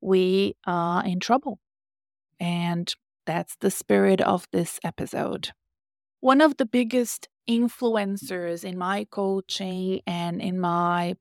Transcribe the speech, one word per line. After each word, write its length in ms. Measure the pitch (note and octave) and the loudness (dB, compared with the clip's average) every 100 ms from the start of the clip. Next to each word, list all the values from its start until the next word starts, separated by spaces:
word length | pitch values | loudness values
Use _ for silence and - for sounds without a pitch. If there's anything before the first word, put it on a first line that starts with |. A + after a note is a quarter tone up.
we 540 | F#3+ F#3+ F#3 F#3+ G3+ - - | 2 2 4 2 0 -2 -4
are 400 | F3 E3+ F3 - | -2 0 0 0
in 140 | F3+ | -2
trouble. 400 | - C4 C#4+ G3 _ _ _ _ _ _ _ - | 0 0 0 -10 _ _ _ _ _ _ _ -8
And 520 | F3 F3 E3+ E3+ F3 - _ _ - | -4 -2 -2 -2 -4 -10 _ _ -6
that's 280 | E3+ E3+ - | -4 -6 -2
the 120 | G3 | -2
spirit 500 | - - G3+ G3 F#3+ | -2 2 4 6 4
of 260 | - F#3 - | 4 2 0
this 280 | F#3 E3+ - | -2 -2 -4
episode. 640 | E3+ - - - - - - - _ _ _ _ _ - | -8 -6 -6 -4 -4 -6 -10 -16 _ _ _ _ _ -2
One 200 | B3+ C4+ | 4 6
of 160 | D#4 C#4 | 6 4
the 80 | B3 | 0
biggest 640 | B3 A3+ B3+ A#3 - - _ - | 2 2 0 0 -6 -14 _ -2
influencers 1120 | A#3 A#3+ - A#3+ A3 G3 G3 C#3 F#3 F3 E3+ | 2 0 0 0 0 -2 -4 -6 -6 -4 -6
in 140 | G3 F3+ | -6 -6
my 280 | F3+ G3+ G#3+ | -2 -2 -4
coaching 920 | - G3 F#3+ - - F#3+ F#3 F#3 F#3+ - | -2 0 0 -4 -6 -6 -4 -2 -4 -4
and 360 | F3 E3+ E3+ | -4 -2 -2
in 180 | F#3 F#3 | -2 -2
my 560 | F3+ F3 F3 F3 F3 F#3 | 0 2 2 0 -2 -4